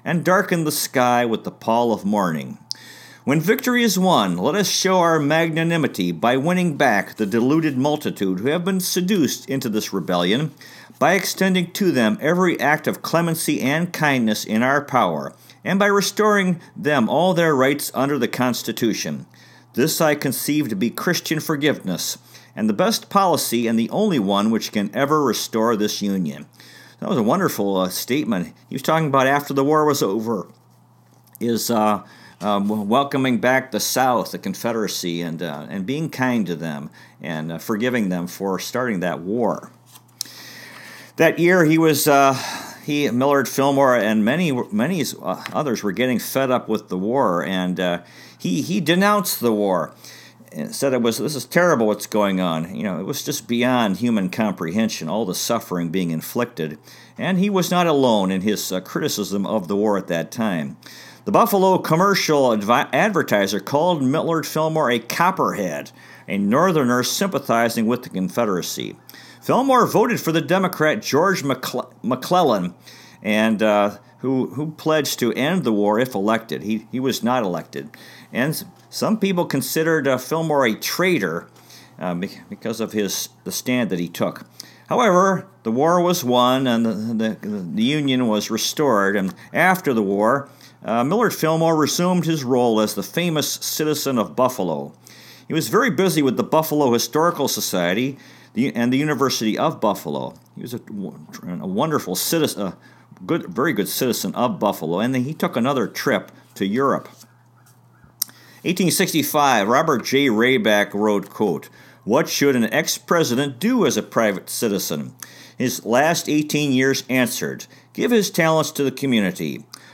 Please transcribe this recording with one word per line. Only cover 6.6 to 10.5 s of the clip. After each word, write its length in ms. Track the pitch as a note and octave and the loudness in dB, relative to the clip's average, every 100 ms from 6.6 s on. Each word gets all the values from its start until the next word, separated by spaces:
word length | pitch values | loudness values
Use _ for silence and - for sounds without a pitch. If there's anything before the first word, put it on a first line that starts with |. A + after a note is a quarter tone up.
| F3 C#3 | 0 2
back 400 | C#3 G2+ - - | 2 2 -2 -4
the 100 | G#2 | -2
deluded 500 | A2+ B2+ D#3+ D#3 C3 | 2 2 2 2 0
multitude 640 | D3 D3 G#2+ - F#2+ F#2 | 0 0 -4 -2 -2 0
who 100 | B2 | 0
have 140 | F3 | -2
been 160 | F3 F#3+ | 0 -2
seduced 680 | F#3 F#3+ F3+ G#3 B2 - - | -2 -2 0 2 2 -2 -6
into 200 | C3+ A#2 | -4 -2
this 240 | G#2 - | -2 -2
rebellion, 600 | G2 E2+ F2 F2+ A#2+ D#3 | -4 -2 0 2 2 -2